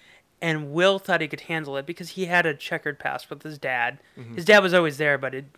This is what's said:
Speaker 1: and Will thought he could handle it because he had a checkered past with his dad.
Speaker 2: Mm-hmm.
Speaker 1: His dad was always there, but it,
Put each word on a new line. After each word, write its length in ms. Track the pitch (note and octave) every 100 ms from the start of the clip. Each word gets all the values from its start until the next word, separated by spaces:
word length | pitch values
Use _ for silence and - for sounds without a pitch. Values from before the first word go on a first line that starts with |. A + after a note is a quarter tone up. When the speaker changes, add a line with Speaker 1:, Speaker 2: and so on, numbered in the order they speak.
| _ - _ _
Speaker 1:
and 300 | E3+ D#3 C#3+
Will 240 | D#3 F#3 G3
thought 240 | - E3+
he 60 | D#3
could 140 | D3
handle 360 | - D#3+ C#3+ C#3
it 80 | C#3
because 240 | E3+ E3+
he 160 | F#3 F3
had 220 | F3 E3
a 80 | C#3+
checkered 420 | - E3 D3+ C#3+
past 320 | C#3 C3+ -
with 140 | C#3+
his 160 | D3+ D3
dad. 400 | C3+ B2 A#2+ C#3 _ -
Speaker 2:
Mm-hmm. 160 | A#2 A#2
Speaker 1:
His 100 | E3
dad 180 | G#3
was 100 | F#3+
always 240 | F3+ E3 C#3
there, 220 | D3 C#3
but 160 | C3 C3
it, 100 | C#3